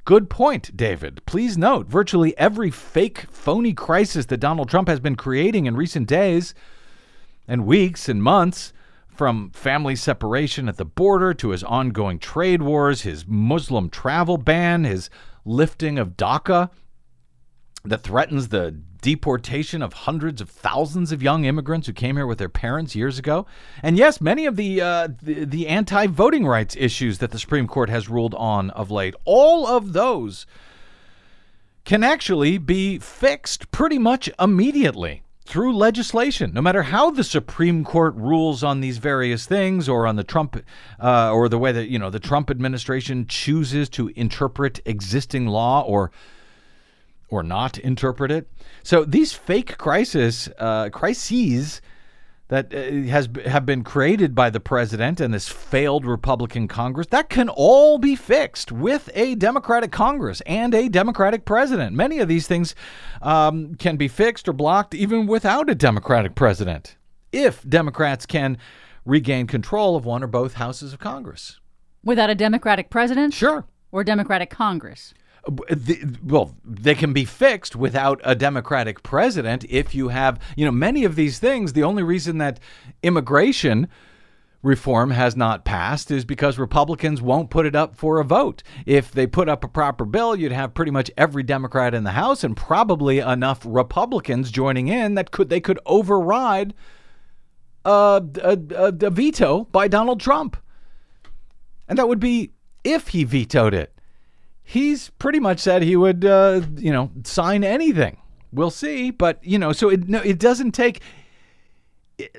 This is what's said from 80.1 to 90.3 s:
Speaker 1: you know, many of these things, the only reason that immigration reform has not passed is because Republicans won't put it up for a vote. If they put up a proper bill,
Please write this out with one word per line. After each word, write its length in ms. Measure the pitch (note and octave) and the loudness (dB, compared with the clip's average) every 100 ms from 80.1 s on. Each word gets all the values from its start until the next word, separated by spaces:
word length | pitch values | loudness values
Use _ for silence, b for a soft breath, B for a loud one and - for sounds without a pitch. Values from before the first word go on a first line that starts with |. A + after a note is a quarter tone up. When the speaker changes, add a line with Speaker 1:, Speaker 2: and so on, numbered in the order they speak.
| B2+ C3+ A#2+ B - | 0 0 0 B -2
Speaker 1:
you 100 | D3+ | 0
know, 60 | |
many 320 | A#2+ F3 C#4+ | 2 0 2
of 120 | G#3+ D#3 | 0 2
these 220 | D3+ B2 | 0 0
things, 360 | A#3 C4 F#3 | 0 0 -2
the 100 | C3+ | 0
only 200 | D3+ G3+ | 0 0
reason 340 | E3+ F3+ D#3+ D#3 | 0 -2 -2 -4
that 240 | D3 B2+ B B B2+ - | -4 -6 B B -20 -4
immigration 880 | F3 E3+ B2+ C#3+ A3 - D3 A2 E3+ b b b b b b b | 0 0 2 4 4 2 2 2 0 b b b b b b b
reform 500 | C3+ C3 C#3 A#2 B2+ | 2 2 2 2 2
has 240 | B2 B2 A#2 | 2 2 2
not 300 | A#2 G#2 - | 0 0 -2
passed 440 | G#2 F2+ C#3+ - | -2 -2 -4 -4
is 140 | C#3 | -4
because 340 | A#2+ C#3+ C#3+ B2+ | -4 -2 0 0
Republicans 640 | C3 - D3 E3 D#3+ D3 | 0 2 2 0 -2 -2
won't 280 | B2 C#3+ D3 | 0 0 2
put 160 | D#3+ D3+ | 0 2
it 100 | D3 | 2
up 220 | D#3 - | 0 -2
for 240 | D#3 D#3+ | 0 0
a 20 | |
vote. 400 | C#3 F#3+ D4 - B B - | 2 2 2 -4 B B 2
If 260 | C#3 - | 4 4
they 160 | C3 B2+ | 0 0
put 220 | F3 E3 | 2 0
up 160 | D3 B2+ | -2 -4
a 20 | |
proper 380 | D#3 D3 B2+ A2 | -2 -2 -2 -2
bill, 320 | G#3 A#3 | 0 0